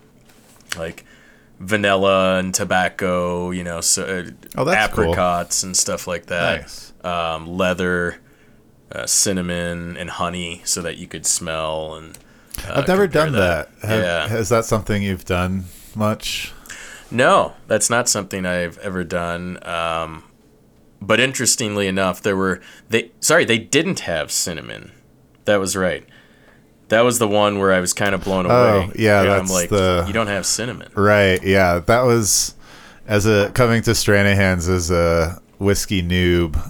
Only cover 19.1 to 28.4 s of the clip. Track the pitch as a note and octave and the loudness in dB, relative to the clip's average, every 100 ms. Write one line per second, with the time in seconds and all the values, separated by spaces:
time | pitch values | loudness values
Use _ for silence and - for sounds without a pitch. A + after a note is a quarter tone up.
19.1 | F2 E2+ F2 F2+ F2 - E2+ E2 E2 D#2+ | -4 -4 -6 -8 -10 -8 -4 -2 -4 -6
20.1 | D#2+ - _ _ _ _ _ _ _ G2+ | -10 -18 _ _ _ _ _ _ _ 0
21.1 | A2 C3 C3+ A2+ - A2 G2+ G2 F#2+ F#2+ | 2 2 0 -2 0 -2 -2 0 0 0
22.1 | F2+ A2 F#2+ F#2+ F2+ - - - A2+ - | 0 -2 0 0 -2 -8 -20 -4 -4 -4
23.1 | - - D#3 A2+ A2+ A2 C#3 E3+ - - | -4 2 2 4 0 0 0 0 -4 -4
24.1 | E2 D2 - - D#2+ A#1+ G#1+ - - _ | -4 -4 -4 -4 -8 -10 -14 -18 -20 _
25.1 | _ _ _ - A2+ F#2+ G2 F#2 C#2+ - | _ _ _ 0 2 2 0 0 -2 -8
26.1 | - _ _ _ _ _ _ - A2 A#2+ | -20 _ _ _ _ _ _ 0 4 4
27.1 | G#2+ G#2+ G#2 G#2 G2+ G2 F#2+ F2+ - G2+ | 2 2 4 4 4 2 2 0 0 0
28.1 | F#2+ F#2+ F#2+ | 0 0 0